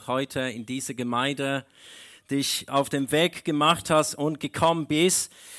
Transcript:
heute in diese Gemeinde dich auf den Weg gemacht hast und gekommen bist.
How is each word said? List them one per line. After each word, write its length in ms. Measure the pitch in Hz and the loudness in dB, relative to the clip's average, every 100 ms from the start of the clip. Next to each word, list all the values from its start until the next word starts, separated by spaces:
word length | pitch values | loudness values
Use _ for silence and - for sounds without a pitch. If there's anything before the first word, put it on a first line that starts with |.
| - | -2
heute 320 | 127 135 139 | -2 -2 -4
in 260 | 127 113 107 | -6 -6 -8
diese 300 | 131 - 120 | -6 -6 -6
Gemeinde 720 | 120 120 135 139 139 139 - _ - - - - - | -2 0 0 -2 -2 -4 -6 _ -20 -20 -20 -18 -4
dich 380 | 139 135 - - | -2 0 -2 -2
auf 180 | 135 135 | -2 0
den 240 | 143 135 | -2 0
Weg 320 | 147 175 - | 2 2 0
gemacht 460 | - 147 151 165 - | -2 2 4 2 2
hast 260 | 156 147 - | 2 2 0
und 240 | 147 151 | -2 -2
gekommen 480 | 147 - 165 170 147 | -6 0 2 2 0
bist. 460 | 151 180 - - - - | 2 4 2 -2 -10 -20